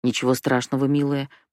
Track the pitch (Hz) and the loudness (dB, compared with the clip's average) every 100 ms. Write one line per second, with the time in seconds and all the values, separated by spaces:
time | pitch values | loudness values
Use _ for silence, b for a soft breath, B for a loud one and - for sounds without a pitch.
0 | 123 - 127 127 - 127 120 135 135 143 | -2 0 0 0 0 -2 0 -2 0 0
1 | 143 143 139 b b | 0 -2 -6 b b